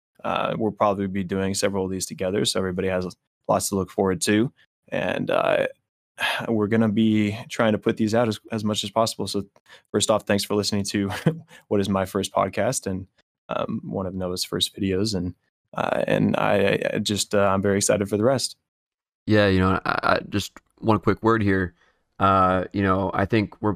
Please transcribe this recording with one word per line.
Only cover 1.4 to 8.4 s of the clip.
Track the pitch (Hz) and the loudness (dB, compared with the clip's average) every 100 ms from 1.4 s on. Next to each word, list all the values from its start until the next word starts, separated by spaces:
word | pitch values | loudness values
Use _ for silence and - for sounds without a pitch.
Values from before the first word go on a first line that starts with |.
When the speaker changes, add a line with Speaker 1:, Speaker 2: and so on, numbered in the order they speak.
| 95 | -2
Speaker 1:
several | 98 101 98 92 | 0 -2 0 -2
of | |
these | 95 - | -4 -8
together, | 82 92 104 - | -6 -4 -2 -2
so | - | -2
everybody | 92 90 92 | -2 -2 -2
has | 92 92 - _ _ - | -2 -4 -10 _ _ -2
lots | 104 - | 0 0
to | 98 | -2
look | 90 | -2
forward | - 98 87 | 0 0 0
to. | - 107 131 - _ _ _ | 2 2 2 -4 _ _ _
And, | - 92 - - | -4 -4 -4 -2
uh, | 50 50 50 - - _ _ _ - | 0 2 0 0 -6 _ _ _ -8
<sighs> | - - 113 | -6 -4 -4
we're | 113 104 | -2 0
gonna | 113 110 | 2 2
be | 101 110 107 104 104 - | 2 2 2 0 -2 -10
trying | - 113 | -2 0
to | 104 | 2
put | 117 113 | 0 0
these | 110 | 0
out | 113 120 | 2 0
as, | 104 | -2